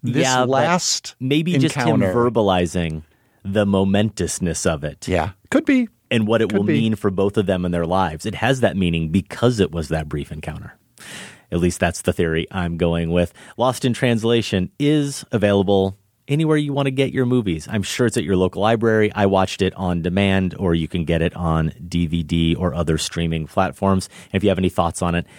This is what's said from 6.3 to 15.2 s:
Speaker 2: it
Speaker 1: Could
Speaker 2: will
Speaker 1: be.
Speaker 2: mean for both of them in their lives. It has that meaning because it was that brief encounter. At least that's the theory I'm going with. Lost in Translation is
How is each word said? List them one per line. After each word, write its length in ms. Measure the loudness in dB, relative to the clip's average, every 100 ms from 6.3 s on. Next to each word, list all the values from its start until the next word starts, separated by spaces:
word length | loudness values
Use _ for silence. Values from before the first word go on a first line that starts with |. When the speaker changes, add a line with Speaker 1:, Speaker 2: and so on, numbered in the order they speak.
| 2
Speaker 2:
it 80 | 2
Speaker 1:
Could 80 | 2
Speaker 2:
will 60 |
Speaker 1:
be. 100 | 2
Speaker 2:
mean 200 | 2 2 0
for 140 | -2
both 260 | 0 0 0
of 80 | 0
them 180 | 0
in 80 | 0
their 140 | -2 0
lives. 400 | 0 0 -4 -8
It 80 | -4
has 240 | -2 2
that 160 | 0 2
meaning 320 | 0 0 0
because 500 | -2 -2 0 0 2
it 140 | 0
was 160 | 0 -4
that 200 | -4 -4
brief 220 | -8 -8
encounter. 440 | -10 -10 -12 -14 -20 _ _ -20 -18 -18 -20 _
At 80 | 0
least 200 | 0 2
that's 220 | -2 0
the 100 | -4
theory 340 | -2 0 -2 -4
I'm 260 | -6 -6 -2
going 340 | 0 0 0
with. 220 | 0 0 -4 -20 -2
Lost 280 | 0 0
in 80 | -2
Translation 760 | 0 0 0 2 0 2 -2 -2 _
is 460 | 0 2 0 -6